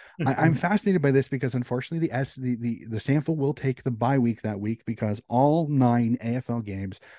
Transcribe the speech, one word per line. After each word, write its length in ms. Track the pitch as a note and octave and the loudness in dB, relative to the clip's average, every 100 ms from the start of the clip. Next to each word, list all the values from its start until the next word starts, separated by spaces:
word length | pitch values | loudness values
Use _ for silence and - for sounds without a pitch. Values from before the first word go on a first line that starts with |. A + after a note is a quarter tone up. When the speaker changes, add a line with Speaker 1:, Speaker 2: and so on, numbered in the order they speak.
| - - C3+ | -16 -4 -2
Speaker 1:
I, 100 | C3+ | 2
I'm 180 | D#3+ C#3+ | 2 2
Speaker 2:
<laughs> 120 | F3 | 2
Speaker 1:
fascinated 320 | G#3 G3+ F3+ | 0 2 2
by 100 | C#3+ | 4
this 160 | C3+ - | 2 2
because 280 | C3+ B2+ B2 | -2 -2 -4
unfortunately 520 | A#2+ B2 - E3 D#3+ | -4 -6 -4 -4 -2
the 60 | |
S, 220 | B2 C3+ - | -2 -6 -4
the, 200 | B2+ A#2 | -4 -2
the, 300 | A#2+ A2+ A#2 | -4 -6 -6
the 100 | A2 | -4
Samful 360 | - D3 D#3 D#3 | 0 0 0 -2
will 200 | C#3 C#3+ | -2 -2
take 280 | C3+ B2 | -4 -2
the 80 | C3 | -4
bye 280 | A#2 A#2+ C#3 | 0 2 4
week 240 | A#2 A2 | 2 0
that 160 | A2 G2 | -4 -4
week 240 | G#2 A2+ - | -4 -4 -6
because 360 | A2 G#2+ G#2 - | -2 -2 -2 0
all 400 | B2+ C#3+ D#3+ D3+ | 2 4 4 2
nine 500 | C#3 B2 A#2+ A2+ A#2+ | 4 4 4 2 0
A 140 | A#2 B2+ | -2 -4
F 140 | - | -4
L 120 | A#2 | -6
games 400 | G#2 G2 G2 - - | -6 -6 -8 -10 -18